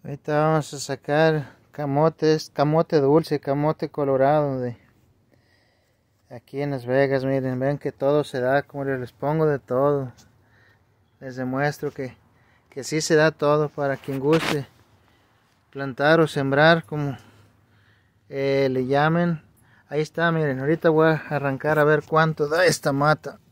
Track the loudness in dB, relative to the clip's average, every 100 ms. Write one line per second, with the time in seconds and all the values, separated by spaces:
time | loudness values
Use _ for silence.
0 | -12 -12 -4 0 2 2 -2 -10 -8 -8
1 | -2 2 2 2 -4 -18 _ -10 -4 2
2 | 2 2 0 0 -2 -2 2 2 2 2
3 | 4 4 2 -4 -2 0 0 -2 -6 -4
4 | 0 2 4 2 0 -4 -6 -10 _ _
5 | _ _ _ _ _ _ _ _ _ _
6 | _ _ _ -20 _ -8 -6 -6 0 2
7 | 2 2 0 -2 -2 -2 -2 -2 -6 -2
8 | 0 2 0 -4 0 0 -2 -8 -6 -6
9 | -8 _ -4 0 0 0 _ 0 0 0
10 | -6 -14 _ _ _ _ _ _ _ _
11 | _ _ -16 -10 -6 -2 -2 -4 -10 -8
12 | -12 -14 _ _ _ _ _ -14 -6 -4
13 | 2 4 4 2 0 2 0 -4 -4 -4
14 | -6 -4 0 0 0 -6 -8 _ _ _
15 | _ _ _ _ _ _ _ -10 -10 0
16 | 2 4 2 0 -2 4 4 4 -2 -8
17 | -6 -8 -18 _ _ _ _ _ _ _
18 | _ _ _ -4 0 2 0 0 0 2
19 | 2 2 0 -2 _ _ _ _ _ -6
20 | -6 -2 0 0 -2 -2 -2 0 2 4
21 | 4 2 -2 -4 -4 -4 -2 2 2 2
22 | 0 0 0 0 -2 2 2 2 -2 0
23 | 0 0 -4 -18 _